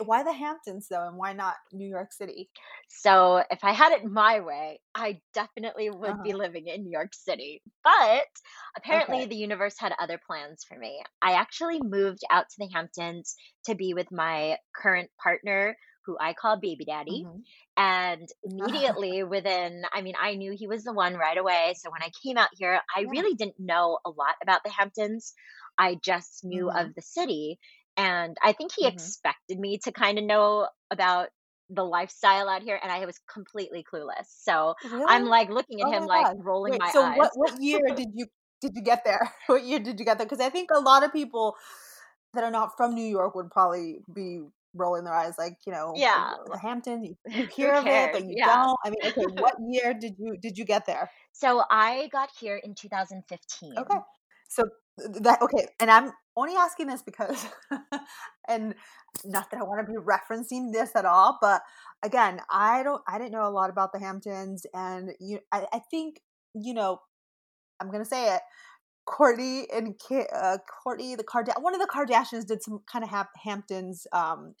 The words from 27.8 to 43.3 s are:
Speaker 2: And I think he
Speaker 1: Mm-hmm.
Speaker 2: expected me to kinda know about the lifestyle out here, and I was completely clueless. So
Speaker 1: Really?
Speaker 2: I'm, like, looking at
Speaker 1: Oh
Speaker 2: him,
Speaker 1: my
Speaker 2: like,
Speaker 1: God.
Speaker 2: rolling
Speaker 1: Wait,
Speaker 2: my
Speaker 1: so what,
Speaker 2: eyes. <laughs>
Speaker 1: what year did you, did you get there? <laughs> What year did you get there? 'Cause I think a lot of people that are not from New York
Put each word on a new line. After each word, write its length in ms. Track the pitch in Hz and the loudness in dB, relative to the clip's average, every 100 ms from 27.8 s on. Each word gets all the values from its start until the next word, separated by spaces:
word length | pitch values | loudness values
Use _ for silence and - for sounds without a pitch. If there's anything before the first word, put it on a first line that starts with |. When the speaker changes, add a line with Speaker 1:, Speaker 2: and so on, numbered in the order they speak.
| _ - | _ -2
Speaker 2:
And 400 | 190 175 170 160 | 0 0 -4 0
I 100 | 214 | 2
think 180 | 208 330 - | 2 -2 0
he 80 | |
Speaker 1:
Mm-hmm. 100 | 269 | 0
Speaker 2:
expected 640 | 180 165 - 156 - - 190 | 0 -10 -6 -4 -4 -8 -8
me 220 | 196 202 | -6 -6
to 80 | - | -6
kinda 280 | 196 202 208 | 0 0 2
know 460 | 208 214 208 208 - - - | 2 4 4 4 -2 -6 -8
about 380 | 180 185 180 180 _ _ _ - | 0 2 2 0 _ _ _ -10
the 140 | 190 | -6
lifestyle 640 | 185 175 185 - 202 196 196 | -2 -2 -4 2 4 4 2
out 120 | 190 | -2
here, 140 | 220 196 | -4 -6
and 80 | 190 | -4
I 160 | 180 185 | -6 -8
was 140 | - - | -12 -18
completely 520 | 214 190 214 185 170 | -18 -12 -10 -10 -10
clueless. 420 | - 165 143 - - | -10 -10 -8 -10 -12
So 480 | - - 165 160 165 | -6 0 2 2 -2
Speaker 1:
Really? 200 | 240 240 311 | -6 0 4
Speaker 2:
I'm, 200 | 320 240 | 4 6
like, 220 | 226 202 | 4 4
looking 320 | 226 - 214 | 0 -4 -2
at 60 | 285 | 0
Speaker 1:
Oh 60 | |
Speaker 2:
him, 140 | 208 - | 0 2
Speaker 1:
my 100 | 180 | 4
Speaker 2:
like, 80 | 208 | 4
Speaker 1:
God. 180 | 196 | 0
Speaker 2:
rolling 280 | 185 190 202 | -2 -2 0
Speaker 1:
Wait, 80 | 240 | 0
Speaker 2:
my 100 | 175 | 2
Speaker 1:
so 120 | 285 | 4
what, 260 | 254 247 294 | 4 4 2
Speaker 2:
eyes. 20 | |
<laughs> 40 | 254 | 2
Speaker 1:
what 260 | 311 254 | -2 0
year 160 | 277 294 269 | 0 2 2
did 140 | 262 233 | 0 -6
you, 140 | 214 233 _ _ _ | -8 -12 _ _ _
did 120 | - | -10
you 80 | 208 | -4
get 220 | 208 240 | 0 2
there? 280 | 220 196 233 - | 2 0 0 -2
<laughs> 60 | - | 2
What 160 | 269 | 2
year 160 | 247 285 | 2 -4
did 220 | 214 208 | -4 -2
you 40 | |
get 140 | 226 208 | 0 0
there? 80 | 214 | 0
'Cause 140 | 269 | -2
I 100 | 254 | -2
think 200 | 339 359 | -2 2
a 60 | 302 | 4
lot 240 | 269 269 | 8 8
of 80 | 285 | 6
people 420 | 302 254 233 220 - - - - - - _ _ | 0 -4 0 -2 -2 -12 -20 -20 -20 -20 _ _
that 80 | 240 | -4
are 80 | 226 | -2
not 260 | 226 220 - | 0 -2 0
from 200 | 240 233 | 0 0
New 100 | 220 | -2
York 300 | 196 185 | 0 0